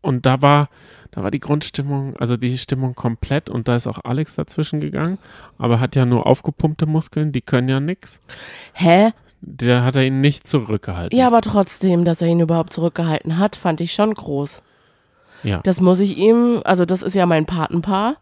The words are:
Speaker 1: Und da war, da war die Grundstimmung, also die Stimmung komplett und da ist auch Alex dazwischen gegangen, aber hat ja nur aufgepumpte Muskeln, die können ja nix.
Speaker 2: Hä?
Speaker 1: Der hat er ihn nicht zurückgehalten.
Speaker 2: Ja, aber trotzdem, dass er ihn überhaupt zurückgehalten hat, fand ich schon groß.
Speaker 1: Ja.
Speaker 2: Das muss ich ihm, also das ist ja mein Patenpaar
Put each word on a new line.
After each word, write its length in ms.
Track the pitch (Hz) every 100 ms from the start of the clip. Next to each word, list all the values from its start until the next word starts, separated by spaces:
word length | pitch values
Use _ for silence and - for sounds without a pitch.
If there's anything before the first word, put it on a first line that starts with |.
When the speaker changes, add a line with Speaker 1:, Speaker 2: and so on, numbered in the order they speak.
Speaker 1:
Und 240 | - 127 127
da 160 | 131
war, 260 | 143 147 143 _ - - -
da 100 | -
war 80 | 95
die 100 | 139
Grundstimmung, 760 | - 147 - - 139 139 135 -
also 180 | 120 120
die 220 | 123 127
Stimmung 360 | - 131 131
komplett 540 | 123 123 117 - 139 -
und 200 | 123 117
da 80 | 120
ist 100 | 113
auch 140 | 107
Alex 300 | - 127 151
dazwischen 460 | - 147 - 151 151
gegangen, 360 | 147 147 160 190 - - - _
aber 240 | 117 117
hat 160 | 127 139
ja 80 |
nur 220 | 127 120 -
aufgepumpte 580 | 131 - - 156 156
Muskeln, 480 | 156 156 - - 151
die 80 | 135
können 280 | - 127 127
ja 100 | 135
nix. 400 | 147 185 - - _ - - - -
Speaker 2:
Hä? 380 | - 175 175 220 - _ _
Speaker 1:
Der 420 | - - 123 123
hat 140 | 123 135
er 80 |
ihn 160 | 131 135
nicht 260 | 143 143 -
zurückgehalten. 720 | 147 110 107 - 90 85 240
Speaker 2:
Ja, 80 | 254
aber 120 | 233
trotzdem, 640 | 220 208 190 - 190 175
dass 160 | 175 165
er 80 | 170
ihn 120 | 170
überhaupt 340 | 165 165 165
zurückgehalten 640 | - 170 - 165 156 - 160
hat, 180 | 208 -
fand 240 | 190 160
ich 140 | 170
schon 180 | - 214
groß. 500 | 214 - 139 143 - _ _ _ _ _ _ _ -
Speaker 1:
Ja. 180 | - 92
Speaker 2:
Das 180 | - 180
muss 200 | 180 180
ich 180 | 196 170
ihm, 420 | 202 233 240 233 -
also 180 | 185
das 160 | 175 185
ist 120 | -
ja 100 | 190
mein 220 | 175 165 156
Patenpaar 720 | 175 156 170 165 190 220 302